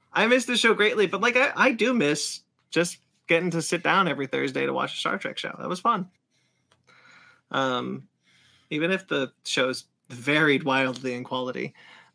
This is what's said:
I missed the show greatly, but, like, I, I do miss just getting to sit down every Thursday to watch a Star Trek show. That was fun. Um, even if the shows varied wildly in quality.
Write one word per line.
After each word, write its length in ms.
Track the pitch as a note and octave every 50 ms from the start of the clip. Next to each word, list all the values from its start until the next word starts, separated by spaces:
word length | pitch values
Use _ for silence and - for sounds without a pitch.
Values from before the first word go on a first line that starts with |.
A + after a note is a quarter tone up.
| _ _ -
I 140 | - G3 A3+
missed 180 | B3 C4 A#3+
the 100 | - B3
show 160 | A3+ - A3+ G#3
greatly, 340 | - G3+ G#3+ - - G#3
but, 140 | F3 - F#3+
like, 160 | G3 B3 A#3+
I, 160 | B3 C4 C#4+ -
I 180 | - G3+ B3+ C#4
do 200 | A3 G3+ B3 B3+
miss 480 | A#3+ D#3 C#3+ D3 D#3 - - - - _ _ _ _ _ _
just 280 | - D#3+ E3+ F3 - - _ _ _ _ _
getting 240 | - E3 E3 F3 F3+
to 100 | E3 E3
sit 220 | D#3 - - E3+ E3+
down 260 | D#3 D#3+ F#3+ F#3+ E3+
every 180 | C#3+ C#3 C#3
Thursday 380 | C3 - C3+ C3+ C#3 C3 C#3 C3+
to 80 | C#3 C3+
watch 220 | C3 C3+ C#3 -
a 20 |
Star 220 | - - - - G3
Trek 180 | - - -
show. 180 | - - - - -
That 100 | - -
was 120 | F3+ F#3
fun. 280 | - A#3 A#3 G3+ - - _ _ _ _ _ _ _ _ _ _ _ _ _ _ _ _ _ _ _ - - - - - _ _ _ -
Um, 540 | - C3+ C3+ C3 B2+ B2 B2 B2+ B2+ C3+ C3+ _ _ _ _ _ _ _ _ _ _ _ _ -
even 200 | D#3 D3+ D#3+ E3+
if 160 | F#3+ F#3 F#3 -
the 240 | D3+ C#3+ C3+ B2+ - _ -
shows 400 | - - - B2+ C3 B2+ - - _ _ _ _ -
varied 540 | B2+ B2 A#2 C3+ D3 D#3 D#3+ D3+ C#3+ C3 -
wildly 500 | C3+ C3 C3 C3+ C3 B2+ B2+ C3 C3 B2
in 100 | A#2+ B2+
quality. 520 | - C3 B2+ B2+ B2+ - B2 B2+ C#3+ - - - - - - - _ _